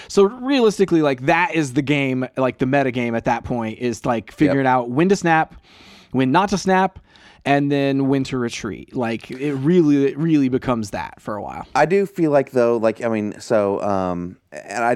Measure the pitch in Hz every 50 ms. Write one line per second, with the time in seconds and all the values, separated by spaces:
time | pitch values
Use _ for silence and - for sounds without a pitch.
0 | - - - 202 196 202 247 254 247 262 285 262 233 214 190 - 190 165 170 160
1 | 151 143 135 123 131 156 165 165 180 170 156 160 151 131 123 151 139 123 147 143
2 | 139 131 127 127 127 - - 135 131 127 120 - 139 127 139 143 135 131 117 127
3 | 120 117 117 113 - 127 117 120 - - 127 120 113 110 107 - 123 123 113 -
4 | - 131 120 113 - - - - 156 - - 139 135 131 127 127 120 120 123 143
5 | 175 196 202 185 - 170 160 160 156 - - - _ _ - - - - - -
6 | - _ - 127 131 127 139 175 202 196 208 175 - 185 190 190 190 185 - -
7 | - _ _ - - - - _ - 135 139 143 143 143 143 139 139 139 139 135
8 | 139 131 139 139 131 - 135 127 120 117 - - - 104 87 60 - - - 131
9 | 120 113 117 107 - - 127 131 139 147 139 135 135 156 180 180 160 147 143 139
10 | 139 139 143 139 165 165 156 147 135 127 131 123 - 131 123 113 110 101 - 92
11 | 76 - - - - - 107 101 - 67 64 82 - - - 135 151 160 190 202
12 | 196 185 - - 165 151 143 143 131 - - 123 117 120 120 113 110 113 113 -
13 | 127 117 113 107 104 104 - 101 - - 120 107 101 98 98 - - 104 98 95
14 | 92 90 90 87 87 90 92 - _ _ - - - 87 101 120 117 120 123